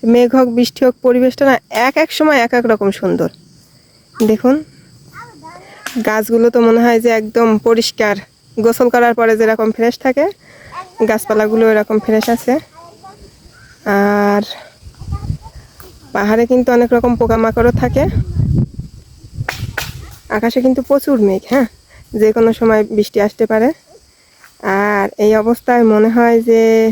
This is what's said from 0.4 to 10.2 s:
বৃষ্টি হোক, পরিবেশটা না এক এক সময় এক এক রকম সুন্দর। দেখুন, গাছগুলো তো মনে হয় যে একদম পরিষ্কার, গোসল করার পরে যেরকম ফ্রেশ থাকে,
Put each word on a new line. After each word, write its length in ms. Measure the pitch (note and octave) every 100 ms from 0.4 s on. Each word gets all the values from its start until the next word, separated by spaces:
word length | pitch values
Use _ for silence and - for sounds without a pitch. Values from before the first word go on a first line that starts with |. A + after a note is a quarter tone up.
| B3+ A#3
বৃষ্টি 240 | B3 - B3+
হোক, 80 | A#3+ B3+
পরিবেশটা 380 | B3 B3+ - C#4
না 40 | B3+ _ - B3
এক 80 | D4
এক 140 | D#4 -
সময় 200 | D#4 C#4+ A#3
এক 60 | A#3+
এক 60 | A#3
রকম 160 | A3 G3+ -
সুন্দর। 280 | F#3 E3+ D#3+ - _ _ _ _ _ _ _ - A3
দেখুন, 240 | A3 B3 C#4+ D#4 - _ - - - A#4+ F#4 D#4+ F4 - - - B3+ A3
গাছগুলো 380 | G#3+ G#3+ A#3 A#3
তো 40 | A#3+ A#3
মনে 140 | A#3
হয় 140 | A#3 A3+
যে 60 | A#3
একদম 380 | A3+ G#3+ A#3 A#3 G#3+
পরিষ্কার, 560 | A#3 A3+ A3+ - A3 G3+ - _ _ -
গোসল 240 | A3 A#3 B3
করার 200 | A#3+ A#3+
পরে 180 | A#3 A3+ A3
যেরকম 280 | A3 A3 A3 A3
ফ্রেশ 200 | A#3 -
থাকে, 280 | C4+ B3+